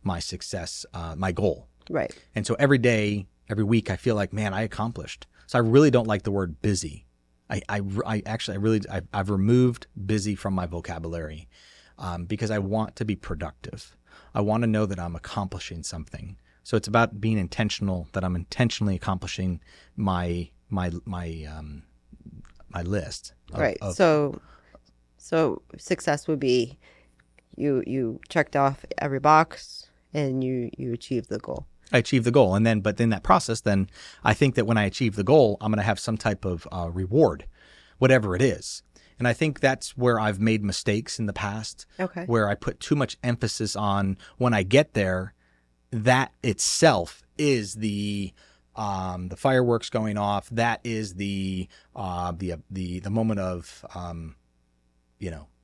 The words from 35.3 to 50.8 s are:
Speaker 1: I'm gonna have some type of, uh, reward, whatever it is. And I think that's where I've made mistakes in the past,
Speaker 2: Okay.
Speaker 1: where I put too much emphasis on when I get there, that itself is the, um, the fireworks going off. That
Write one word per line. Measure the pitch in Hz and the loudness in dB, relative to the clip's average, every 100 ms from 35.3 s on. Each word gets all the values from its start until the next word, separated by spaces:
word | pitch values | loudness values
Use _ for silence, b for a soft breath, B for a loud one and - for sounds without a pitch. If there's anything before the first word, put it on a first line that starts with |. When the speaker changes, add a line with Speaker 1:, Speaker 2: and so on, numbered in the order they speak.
| 151 117 101 | 6 6 2
Speaker 1:
I'm | 107 | 0
gonna | 107 | 0
have | 101 104 | 0 -2
some | - 110 | -2 -2
type | 113 101 95 | -2 -2 -4
of, | 85 - | -6 -6
uh, | 92 85 | -6 -6
reward, | 85 90 127 135 69 - b b b b b | -4 0 4 4 4 -10 b b b b b
whatever | 131 131 104 | 6 6 4
it | 90 | 2
is. | 131 87 - - _ b b b | 2 0 -8 -14 _ b b b
And | 120 | -2
I | |
think | 117 156 139 | 2 0 2
that's | 139 135 - - | 0 0 -6 0
where | 123 117 | 2 2
I've | 107 95 | 0 2
made | 110 110 | 2 2
mistakes | 104 92 - 104 - - | 0 -2 0 -2 -2 -6
in | 107 | -4
the | |
past, | 95 104 107 107 - - - | -4 -6 -6 -10 -16 -20 -6
Speaker 2:
Okay. | 185 - 175 | -6 -6 0
Speaker 1:
where | 117 101 | 2 2
I | |
put | 101 - - | 0 -4 -8
too | - 147 | -2 0
much | 131 - | 0 -2
emphasis | 123 120 117 - 104 101 | -4 -2 -2 -4 -4 -2
on | 104 98 98 95 B B | 0 2 0 -4 B B
when | 123 | 2
I | 110 | 2
get | 92 127 151 | 6 4 4
there, | - 95 92 98 _ _ _ _ _ _ | 0 0 -2 -6 _ _ _ _ _ _
that | 117 110 127 131 _ | -2 2 2 2 _
itself | 123 101 - - 160 110 85 - _ - | -2 0 -2 4 6 6 0 -10 _ -2
is | 151 127 104 | 2 2 0
the, | 107 107 101 104 101 95 b b b _ | -4 -2 -2 -2 -4 -6 b b b _
um, | - 107 95 92 90 90 | -8 -4 -4 -4 -6 -8
the | 90 | -2
fireworks | 139 131 123 117 - | 2 4 4 2 0
going | 117 107 104 | -4 -2 0
off. | 104 101 - | 0 -2 -4
That | 113 117 113 | -2 0 -2